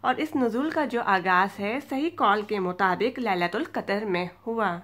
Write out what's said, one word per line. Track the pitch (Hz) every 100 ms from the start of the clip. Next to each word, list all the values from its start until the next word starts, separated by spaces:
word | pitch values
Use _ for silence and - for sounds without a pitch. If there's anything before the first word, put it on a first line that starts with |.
| -
और | 262
इस | 302 285
नुज़ूल | 240 220 302
का | 330 277
जो | 233
आगाज़ | - 190 185 180 196 -
है, | 202 247
सही | 277 269 311
कॉल | 349 233 208
के | 208 208
मुताबिक | 180 180 190 175 220 254
लैलतुल | 226 185 175 208 330 247
क़द्र | - 202 214
में | 175 180 - -
हुआ। | 226 202 175